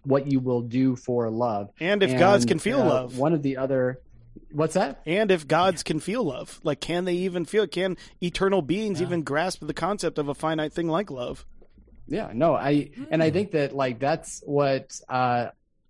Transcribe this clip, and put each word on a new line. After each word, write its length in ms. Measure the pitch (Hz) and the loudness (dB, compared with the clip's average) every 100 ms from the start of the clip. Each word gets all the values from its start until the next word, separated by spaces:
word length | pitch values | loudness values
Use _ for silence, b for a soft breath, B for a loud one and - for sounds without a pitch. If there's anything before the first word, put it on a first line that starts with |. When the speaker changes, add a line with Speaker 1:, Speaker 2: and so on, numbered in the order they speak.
Speaker 1:
what 220 | 139 135 143 | 0 2 2
you 140 | 135 | 0
will 220 | 127 120 | 2 -2
do 340 | 117 127 131 123 | 0 2 2 0
for 340 | - 120 113 | -2 -2 0
love. 400 | 113 120 101 104 - | 0 0 -2 -4 -4
Speaker 2:
And 220 | 170 208 | 0 2
if 160 | 185 127 | 4 6
gods 240 | 185 123 | 6 6
Speaker 1:
And, 40 | 120 | 4
Speaker 2:
can 80 | 160 | 2
feel 220 | 208 269 | 0 2
Speaker 1:
uh, 40 | 180 | 4
Speaker 2:
love. 320 | 131 123 127 | 2 0 -2
Speaker 1:
one 140 | 147 | 0
of 100 | 160 | 2
the 140 | 139 127 | 0 -2
other, 420 | 135 135 127 127 - - - - - | 0 0 0 -2 -14 -20 -20 -20 -8
what's 240 | 147 156 | -2 0
that? 260 | 185 208 - 151 | 2 0 -4 -2
Speaker 2:
And 240 | 190 214 | 0 4
if 160 | 180 139 | 2 2
gods 360 | 156 185 170 | 2 4 0
can 180 | - 156 | -2 -4
feel 240 | 170 240 | -2 -2
love, 360 | 175 127 135 - | -2 -4 -12 -6
like, 160 | 160 139 | -4 -4
can 240 | - 175 | -2 -2
they 100 | 185 | 0
even 300 | 175 185 175 | 0 -2 -2
feel? 220 | 156 214 202 | 0 0 0
Can 300 | 175 190 170 B B | 0 -2 -4 B B
eternal 420 | 175 - 190 196 | -4 0 2 2
beings 380 | 147 190 214 175 | 0 -2 -2 -2
Speaker 3:
Yeah. 60 | 175 | -2
Speaker 2:
even 160 | 170 | -2
grasp 420 | 135 147 180 - | -2 -2 -2 -4
the 100 | 156 | -8
concept 440 | 151 170 202 165 151 | -4 -2 -2 -2 -2
of 100 | 143 | -4
a 60 | |
finite 380 | 139 160 156 151 | -2 -2 0 -2
thing 160 | 175 170 | -2 -2
like 220 | 165 208 | 0 -2
love? 360 | 131 131 139 - - - - - - - | -6 -8 -10 -14 -20 -20 -20 -20 -18 -8
Speaker 1:
Yeah, 220 | 180 - | -6 -4
no, 200 | 113 160 | 0 2
I, 360 | 123 139 147 139 - 277 | 2 2 0 -2 -10 -2
and 120 | 160 | 2
I 80 | 160 | 2
Speaker 3:
Mm. 40 | |
Speaker 1:
think 160 | 170 208 | 2 0
that, 220 | 156 139 | 0 0
like, 240 | 139 131 117 | 0 -2 0
that's 420 | 135 - - - - | -2 -2 -6 -14 -2
what, 460 | 143 139 135 - - - | 2 2 0 -4 -16 -4
uh, 400 | 127 127 120 117 - _ _ | 0 2 2 -2 -8 _ _